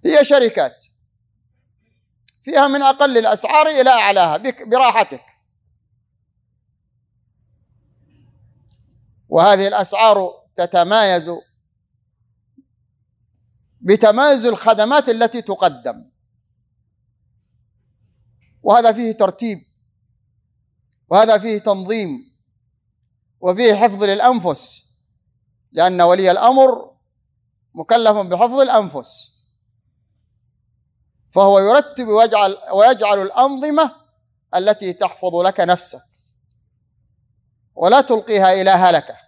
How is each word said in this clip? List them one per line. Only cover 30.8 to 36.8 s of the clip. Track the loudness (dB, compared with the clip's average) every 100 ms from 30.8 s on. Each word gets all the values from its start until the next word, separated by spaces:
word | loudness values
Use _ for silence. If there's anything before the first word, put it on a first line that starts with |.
| _ _ _ _ _
فهو | 0 4 4
يرتب | 4 2 0 -10 -4
ويجعل، | 0 2 2 -2 -4 -6
ويجعل | 2 4 4 -2 -2
الأنظمة | -4 -2 -2 -2 -4 -2 -2 -4 _ _ _ _ _
التي | -4 -2 -4 -6
تحفظ | -8 -8 -6 -8
لك | -2 -4 -2
نفسك | -2 -2 -4 -20 _ _ _ _ _ _ _ _